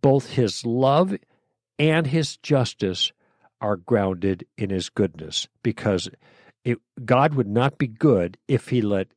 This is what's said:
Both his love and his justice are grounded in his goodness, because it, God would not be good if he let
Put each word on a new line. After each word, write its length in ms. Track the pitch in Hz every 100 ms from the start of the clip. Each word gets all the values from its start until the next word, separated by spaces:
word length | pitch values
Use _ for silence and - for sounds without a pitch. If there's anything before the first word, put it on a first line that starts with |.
Both 300 | 143 139 -
his 340 | - 117 - 120
love 500 | 117 131 143 185 196 _ _ _ _ _ _
and 300 | 151 160 147
his 300 | 160 147 -
justice 760 | - 143 120 - 98 90 - _ _ _ _ _
are 140 | 104 98
grounded 720 | 87 117 98 90 98 92 - -
in 120 | 101
his 200 | 95 87
goodness, 580 | - 98 - 78 - - _
because 460 | - 110 107 95 90 - _ _ _ _
it, 160 | - 120 _ -
God 320 | 117 127 147 147
would 120 | 104
not 300 | 104 135 -
be 100 | 131
good 500 | 110 156 110 87 - _
if 220 | 127 -
he 120 | 123
let 260 | 107 101 95